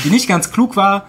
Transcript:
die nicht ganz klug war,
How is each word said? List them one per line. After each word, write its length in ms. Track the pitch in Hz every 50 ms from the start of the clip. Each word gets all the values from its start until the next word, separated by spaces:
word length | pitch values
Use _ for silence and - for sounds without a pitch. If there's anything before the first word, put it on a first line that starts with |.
| 131
die 60 | 147
nicht 180 | 196 254 254 -
ganz 240 | 185 165 - -
klug 240 | - 220 247 240 -
war, 320 | 202 190 196 196 202 196